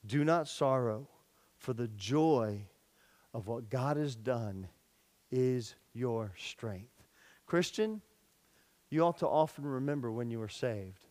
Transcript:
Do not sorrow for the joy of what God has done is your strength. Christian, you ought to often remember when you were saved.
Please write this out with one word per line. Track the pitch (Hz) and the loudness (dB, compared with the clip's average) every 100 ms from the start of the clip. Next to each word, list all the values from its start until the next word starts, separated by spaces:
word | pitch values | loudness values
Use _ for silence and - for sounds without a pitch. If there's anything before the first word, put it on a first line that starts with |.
| 104 | -2
Do | 143 | 2
not | 147 170 151 | 4 2 0
sorrow | - 139 131 120 107 143 _ _ _ _ _ - | 0 2 4 2 -2 -8 _ _ _ _ _ -6
for | |
the | 117 120 | -2 -4
joy | 107 95 143 160 139 110 101 101 _ _ _ _ _ _ | -6 0 4 6 4 2 -2 -8 _ _ _ _ _ _
of | 117 101 | -10 -6
what | 117 113 | -6 -4
God | 131 135 147 | -2 0 0
has | 147 113 | -2 -4
done | 110 120 107 95 90 _ _ _ _ _ _ | -2 -2 -2 -6 -10 _ _ _ _ _ _
is | 131 127 127 113 - _ | 0 2 0 -4 -16 _
your | 117 123 113 107 90 | -6 -4 -2 -4 -8
strength. | - - 113 95 113 _ - _ - - - | -14 -10 -8 -8 -12 _ -20 _ -20 -20 0
Christian, | 170 175 - 220 214 - _ _ _ _ _ _ _ _ | 2 2 0 -2 -2 -12 _ _ _ _ _ _ _ _
you | 151 | 4
ought | 170 170 | 4 4
to | 165 | 2
often | 147 156 - 143 | 4 4 0 -4
remember | 131 139 143 120 | -2 0 0 -2
when | 113 117 | -2 -4
you | 117 | -4
were | 110 | -6
saved. | - 127 110 95 92 - | -4 -2 -2 -8 -14 -20